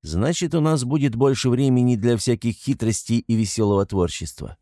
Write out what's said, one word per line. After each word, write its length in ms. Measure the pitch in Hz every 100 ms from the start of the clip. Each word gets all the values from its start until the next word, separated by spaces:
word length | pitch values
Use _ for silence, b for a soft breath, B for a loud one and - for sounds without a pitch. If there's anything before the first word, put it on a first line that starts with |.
Значит, 500 | - 85 127 170 170
у 80 | 165
нас 220 | 156 156
будет 320 | 123 147 139 113
больше 340 | 135 131 127
времени 460 | 120 139 123 123 120
для 200 | 117 117
всяких 380 | - 117 120
хитростей 640 | 101 - 131 113 107 - 117
и 180 | - 113
веселого 520 | 104 - 104 101 98
творчества. 680 | 98 87 - 80 - 67 -